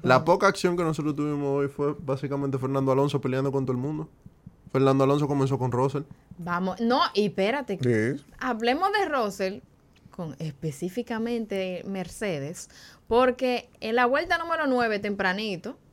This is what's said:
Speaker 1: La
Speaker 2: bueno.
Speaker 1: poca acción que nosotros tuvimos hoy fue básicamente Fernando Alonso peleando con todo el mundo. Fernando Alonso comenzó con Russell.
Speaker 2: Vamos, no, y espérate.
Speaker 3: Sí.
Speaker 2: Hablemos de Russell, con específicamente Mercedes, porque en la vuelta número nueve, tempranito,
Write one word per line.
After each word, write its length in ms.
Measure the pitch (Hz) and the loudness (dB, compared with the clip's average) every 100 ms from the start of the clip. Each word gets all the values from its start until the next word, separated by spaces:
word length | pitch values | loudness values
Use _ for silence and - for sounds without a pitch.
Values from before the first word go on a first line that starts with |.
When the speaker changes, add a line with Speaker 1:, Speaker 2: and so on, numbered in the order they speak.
Speaker 1:
La 160 | - 127 | 4 4
Speaker 2:
bueno. 60 | |
Speaker 1:
poca 220 | 160 185 196 | 6 4 4
acción 300 | - 180 175 | 4 0 2
que 60 | |
nosotros 300 | 165 156 151 143 | 0 0 -2 -2
tuvimos 300 | 147 147 143 | -2 -2 0
hoy 200 | 139 139 | 0 -2
fue 260 | 139 143 147 | -2 -4 -4
básicamente 580 | 131 135 143 139 139 131 | -4 -4 -2 -2 -2 -2
Fernando 320 | 131 139 135 | 0 0 2
Alonso 280 | 131 139 139 | 4 2 0
peleando 300 | 127 131 139 | -2 0 0
con 140 | 135 131 | 0 0
todo 60 | 123 | -2
el 60 | |
mundo. 260 | 139 151 156 - - _ - _ - | -2 -6 -8 -14 -20 _ -20 _ -4
Fernando 320 | 135 135 135 | 2 4 6
Alonso 220 | 135 143 143 | 4 4 2
comenzó 300 | 143 135 135 | 2 0 0
con 140 | 127 | 0
Russell. 320 | 120 135 143 - - - - | 0 0 -2 -8 -16 -20 -12
Speaker 2:
Vamos, 420 | 170 175 185 - | -4 -2 -2 -2
no, 200 | 233 262 339 | 2 2 2
y 140 | 202 208 | 2 0
espérate. 520 | - 202 277 254 185 | 0 0 0 -4 -2
Speaker 3:
Sí. 420 | 123 113 110 269 - - | 2 2 2 -2 -10 -8
Speaker 2:
Hablemos 500 | 254 220 233 269 392 | -6 -2 0 2 2
de 160 | 415 359 | 2 0
Russell, 500 | 277 214 185 190 196 - _ _ _ - | 0 -2 -2 -4 -6 -16 _ _ _ -20
con 260 | - 160 - | -12 -10 -8
específicamente 1400 | 160 139 160 139 180 208 233 226 226 233 214 196 185 180 - | -8 -6 -8 -6 -6 -6 -6 -4 -4 -4 -4 -4 -4 -6 -8
Mercedes, 840 | 196 175 - 208 151 139 180 - - - - - | -8 -8 -6 -4 -4 -6 -12 -16 -20 -20 -16 0
porque 600 | 233 254 247 254 247 - - | 2 4 2 -2 -2 -6 -10
en 160 | 220 240 | -2 2
la 100 | 247 | 2
vuelta 320 | 285 349 339 | 2 0 -2
número 280 | 339 330 294 | -2 -2 0
nueve, 320 | 247 233 208 | 2 2 0
tempranito, 760 | 208 196 190 190 220 175 208 - _ | -2 -2 0 0 -4 -6 -8 -14 _